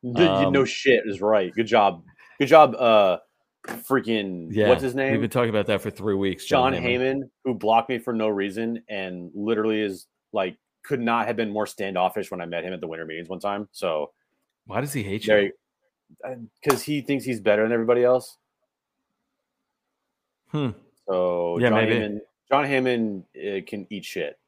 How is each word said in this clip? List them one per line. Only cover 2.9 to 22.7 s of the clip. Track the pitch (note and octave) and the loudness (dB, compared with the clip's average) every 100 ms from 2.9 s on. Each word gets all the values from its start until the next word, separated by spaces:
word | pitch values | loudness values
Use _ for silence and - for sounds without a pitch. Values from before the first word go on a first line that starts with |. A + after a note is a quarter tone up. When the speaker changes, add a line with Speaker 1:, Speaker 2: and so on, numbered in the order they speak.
| A2 G2 F2 _ _ _ _ - | 6 6 2 _ _ _ _ -16
Speaker 1:
freaking, | - - C3+ A2+ A2 G2 F2+ E2 | -14 0 0 2 -2 -2 -6 -6
Speaker 2:
Yeah, | G2+ G#2 | 0 4
Speaker 1:
what's | B2+ | 4
his | C3+ | 2
name? | B2 C3+ | -2 0
Speaker 2:
we've | A2+ | 0
been | A2 | 0
talking | C3 A#2+ | 0 0
about | G#2+ G2+ | 0 0
that | G2+ | -2
for | A2 | -2
three | - G2+ | -6 -2
weeks, | G2 G2 F2+ - | 0 0 -2 0
Jon | C#3 B2+ | 2 2
Speaker 1:
Jon | C3+ | 0
Speaker 2:
Heyman. | A#2+ B2 | -2 0
Speaker 1:
Heyman, | C3 C3+ C3+ _ | 0 -2 -8 _
who | C3 | -6
blocked | A2+ G#2 A2+ A2+ | -2 2 2 2
me | B2 | -6
for | A#2 | -4
no | A2+ A2 | -2 -2
reason | G2+ G2+ G2 A2+ A#2 _ | -2 -4 -4 -6 -6 _
and | G#2 F#2+ F2+ F2 | -10 -8 -10 -12
literally | G2+ G#2 A2 A2 G#2+ | -8 -2 0 0 0
is, | G#2+ F#2 - _ _ | -2 -6 -16 _ _
like, | G#2+ F#2+ - _ _ | -4 -4 -6 _ _
could | - C#3 | -8 -4
not | A#2 A#2 A2 | -2 -2 -2
have | A2 | -4
been | A2 | -4
more | G#2 G#2 | -4 -6
standoffish | - G2 F#2 F#2 G#2+ F#2 | -6 -6 -2 -2 -2 -8
when | F#2 | -8
I | E2+ | -8
met | E2+ | -8
him | E2+ | -8
at | F2+ | -10
the | E2 | -10
winter | E2 D#2+ | -10 -10
meetings | D#2+ E2+ | -12 -12
one | F#2 | -8
time. | G2+ G2+ G#2 | -6 -6 -8
So | - F#2 D#2 D2 _ _ _ _ _ _ | -6 -4 -2 -4 _ _ _ _ _ _
Speaker 2:
Why | G#2 | -6
does | C#3 | -4
he | C#3+ | -6
hate | G2 G#2 G#2 | -6 -6 2
Speaker 1:
there | G#2+ | 4
Speaker 2:
you? | G2+ - _ _ _ _ _ _ | 4 -4 _ _ _ _ _ _
Speaker 1:
you, | - | -14
uh, | B2+ A2+ _ | -14 -16 _
'cause | - B2 | -2 -2
he | - D3 | -2 -6
thinks | B2 C#3 | -2 -4
he's | B2+ A#2 | -4 -4
better | G2+ G#2 | 2 2
than | A2 | 2
everybody | A#2 A2+ B2 | 0 0 2
else. | B2 B2+ - - _ _ _ _ _ _ _ _ _ _ _ _ _ _ _ _ _ _ _ _ _ | 4 2 -2 -20 _ _ _ _ _ _ _ _ _ _ _ _ _ _ _ _ _ _ _ _ _
Speaker 2:
Hmm. | D3+ C3+ G2+ _ _ - | -4 -4 -6 _ _ -4
Speaker 1:
So | F#2 F2+ F2 F2 F2 | 0 0 0 -2 0
Speaker 2:
Yeah, | A#2+ | 2
Speaker 1:
Jon | G#2+ | 2
Speaker 2:
maybe. | A2 | 2
Speaker 1:
Heyman, | A#2 G#2+ G#2 - _ _ | 0 -2 -8 -14 _ _
Jon | C3+ | 0
Heyman, | C#3 | 2